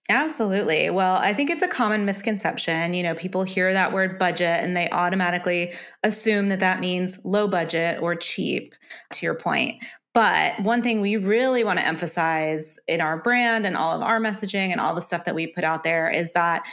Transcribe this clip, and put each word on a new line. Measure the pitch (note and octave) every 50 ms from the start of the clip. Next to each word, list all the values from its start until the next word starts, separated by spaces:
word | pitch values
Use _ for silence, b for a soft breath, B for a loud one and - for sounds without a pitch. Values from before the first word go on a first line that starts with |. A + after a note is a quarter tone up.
| _ -
Absolutely. | G3+ A#3+ D4+ D#4+ D#4 - A3+ G3+ F#3+ G3+ G#3 - D#3+ D#3 D#3 D#3+
Well, | E3 F#3+ F#3+ F#3 F#3
I | F#3 - F#3+ G#3
think | G3 C#4+ C#4+
it's | E4+ D4+ F4+
a | F4+
common | - - B3 G#3 G#3+ G#3+ G3+
misconception. | G3 G3 G3 - A#3 G#3+ G3 - F3 - - - - E3 E3 E3+ E3+ F3
You | F3+ F3
know, | E3+ E3
people | E3 - F#3 F#3 F#3 F#3+
hear | F#3 F#3+ G3 F#3 F#3 F#3+
that | F#3+ F#3 - -
word | F#3+ F#3+ F#3 F#3 F#3+
budget | F#3+ F3 E3+ E3+ F3+ E3+ E3+ E3+ -
and | F3 F3+
they | F3 F3 - -
automatically | E3+ F3 F3+ F#3 G3 F#3 F3 F3 F3 F3 F3+ F3+ F3 F3 F3 F3 B B B B B B
assume | G#3+ G#3+ A3 - A3 G#3+ G3+ G3+ G3+
that | F#3+ F#3+
that | G3 F#3 F#3 F#3
means | F#3 F3+ F3+ F3+ F#3 F#3 F#3 - -
low | F#3+ F#3+ G#3 G#3 G3+
budget | F#3+ F3+ E3 D#3+ E3+ E3 E3 E3+ E3 -
or | - E3+ F3
cheap, | F3 - - - - F3+ - - - - - - B B B B B B B B
to | - -
your | E3 D#3+
point. | D#3+ - - C#3+ C#3 C3 - - - B B B B B _ -
But | A#3+ A3 G3 F3 - D#3 - - -
one | G3+ G#3 A#3 A#3+ A#3
thing | A#3+ A3+ G#3+
we | G3+ G3+ G#3
really | A3 F#3+ F#3+ G#3+ A#3 B3+ C4 C4 B3 A3+
want | G#3+ F3+ F3
to | -
emphasize | - D#3+ D#3+ F3 E3 - - E3 D#3+ E3 D#3+ D#3 D#3 D#3 D#3 D#3 D#3 - - -
in | - E3 E3+
our | E3 D#3 D#3+
brand | D#3+ E3 A#3+ A#3+ B3 A#3+ A#3 A3+ A3+ G#3
and | G3 F#3
all | - D#3+ E3 E3
of | - -
our | - A3+ A3+
messaging | A3+ A3 G#3 G3 G#3+ F#3+ - G3+ F#3+ F#3+
and | F3 E3+
all | A2 D#3+ E3
the | E3+
stuff | E3+ - F3 E3+ -
that | - D#3+
we | D#3+ E3
put | E3 - F3 F3
out | D#3+ D#3+ D#3+ E3
there | E3 E3 E3 D#3+ D#3+
is | - D#3 E3+ E3 -
that | F3 E3+ E3+ E3+ - - B